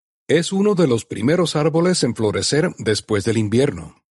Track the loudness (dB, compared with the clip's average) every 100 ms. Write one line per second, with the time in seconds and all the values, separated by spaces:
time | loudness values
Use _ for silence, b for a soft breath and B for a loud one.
0 | _ _ 0 0 2 0 0 2 2 2
1 | -4 -4 0 0 0 0 0 0 0 0
2 | -2 0 -2 0 -2 0 -2 -4 -2 -2
3 | -2 -2 0 0 0 2 0 -2 -12 -20
4 | _